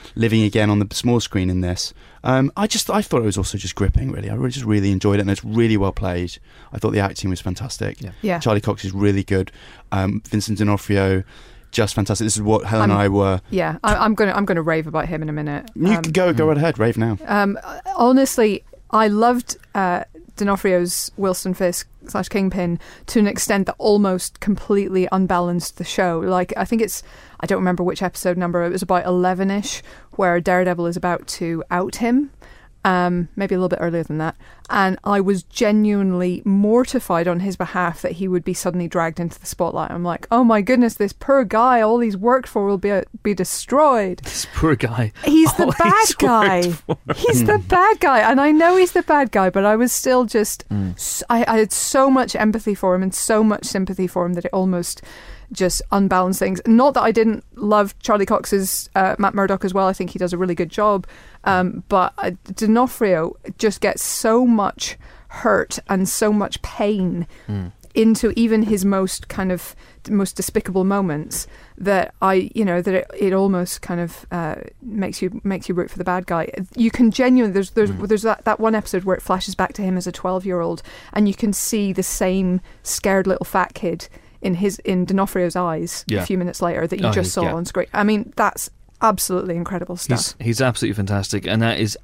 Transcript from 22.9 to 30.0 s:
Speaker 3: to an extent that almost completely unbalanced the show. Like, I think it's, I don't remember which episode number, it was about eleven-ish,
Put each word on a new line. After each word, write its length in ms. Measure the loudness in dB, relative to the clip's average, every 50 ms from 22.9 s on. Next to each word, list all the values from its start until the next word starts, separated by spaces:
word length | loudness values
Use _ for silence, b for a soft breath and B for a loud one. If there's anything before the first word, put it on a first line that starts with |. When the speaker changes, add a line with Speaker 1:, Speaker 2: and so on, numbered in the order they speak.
| B B B
Speaker 3:
to 120 | -2 2 2
an 80 | 2
extent 400 | 2 0 -2 -2 0 0 0 0
that 80 | -2 -4
almost 640 | -2 2 2 4 4 2 2 0 -2 -4 -8 -12 -6
completely 680 | -2 -2 -2 -2 0 0 0 0 0 0 0 0 0 0
unbalanced 640 | 0 0 0 2 0 0 0 0 -2 -2 -4 -6 -10
the 60 | -12 -10
show. 360 | -6 -2 -2 0 0 0 -2
Like, 320 | 0 0 0 0 0 -2 -4
I 80 | -6 -4
think 160 | -2 -2 -2
it's, 220 | -2 -2 -4 -8 B B B B B B B -8
I 40 | -4
don't 140 | -2 -2 0
remember 240 | 0 0 0 0 -2
which 180 | -2 -2 -2
episode 360 | -4 -6 -6 -4 -2 -2 -2
number, 260 | 0 -2 -2 0 0 0
it 80 | 0
was 100 | -2 -2
about 240 | -2 0 0 0 0
eleven-ish, 800 | 0 0 2 2 2 0 0 0 -2 -2 -2 -4 -6 -8 -12 B B B B